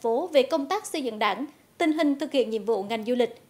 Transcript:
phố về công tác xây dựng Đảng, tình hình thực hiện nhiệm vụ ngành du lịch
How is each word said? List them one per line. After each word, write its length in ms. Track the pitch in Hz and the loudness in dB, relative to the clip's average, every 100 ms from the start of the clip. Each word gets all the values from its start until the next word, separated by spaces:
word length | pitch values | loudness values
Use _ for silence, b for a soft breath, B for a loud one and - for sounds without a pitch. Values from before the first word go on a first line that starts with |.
phố 280 | 233 233 349 | -2 0 2
về 100 | 294 | 4
công 220 | 262 320 277 | 4 2 -2
tác 200 | 392 427 | -4 -4
xây 160 | 330 | -6
dựng 180 | 262 214 | -4 0
Đảng, 260 | 214 196 294 B _ - | 0 0 -6 B _ -2
tình 140 | 339 | 0
hình 240 | 311 302 277 | 2 2 0
thực 120 | 302 | 0
hiện 180 | 277 220 | 0 0
nhiệm 160 | 220 202 | -2 -2
vụ 180 | 220 | -2
ngành 220 | 202 226 214 | -2 -4 -2
du 100 | 247 | 0
lịch 260 | 233 - - | 0 -2 -20